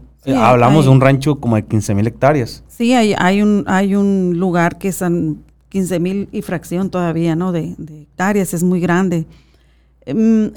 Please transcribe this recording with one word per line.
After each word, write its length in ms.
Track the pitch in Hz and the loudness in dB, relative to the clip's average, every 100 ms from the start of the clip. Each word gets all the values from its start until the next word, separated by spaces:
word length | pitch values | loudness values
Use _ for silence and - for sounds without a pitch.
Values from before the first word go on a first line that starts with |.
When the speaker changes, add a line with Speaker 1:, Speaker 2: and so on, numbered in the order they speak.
| - _ | -14 _
Speaker 1:
Sí, 60 | - | -4
Speaker 2:
Eh, 60 | 135 | 2
Speaker 1:
hay, 60 | |
Speaker 2:
hablamos 380 | 113 127 117 151 | 4 4 6 4
Speaker 1:
hay. 100 | 135 | 6
Speaker 2:
de 40 | 135 | 6
un 40 | |
rancho 360 | 131 135 135 135 | 4 2 0 -2
como 200 | 117 110 | 0 -2
de 80 | |
quince 300 | 101 107 104 | 0 -2 0
mil 120 | 101 110 | -2 -2
hectáreas. 580 | 110 131 151 117 - - | 0 0 2 -2 -10 -16
Speaker 1:
Sí, 240 | - 233 | -4 0
hay, 200 | 254 220 196 | 2 2 2
hay 240 | 180 196 | 2 2
un, 220 | 208 208 - | 2 0 0
hay 280 | 190 196 | 0 0
un 400 | 202 202 196 180 170 | 0 0 0 0 -2
lugar 400 | 185 175 170 170 | -2 0 -2 -2
que 120 | 196 | -8
son 500 | - 180 170 160 147 - _ _ | -4 -2 -2 -4 -6 -12 _ _
quince 320 | 196 180 175 | -6 -2 -2
mil 280 | 175 196 196 | -2 -4 -6
y 100 | 214 | -8
fracción 480 | 202 170 - 175 190 | -8 -8 -6 -6 -4
todavía, 460 | 180 175 165 170 160 | -4 -4 -2 -2 -2
¿no? 160 | 185 | -2
De, 220 | 170 165 175 | -4 -6 -10
de 240 | 156 156 | -14 -18
hectáreas, 520 | 147 - 185 208 180 | -14 -4 -2 0 -2
es 80 | 175 | 0
muy 180 | 180 180 | 0 0
grande. 460 | 175 175 190 170 160 - _ _ _ _ _ _ - | 0 0 0 -2 -6 -12 _ _ _ _ _ _ -8
Em, 440 | 143 220 220 214 | 0 2 2 0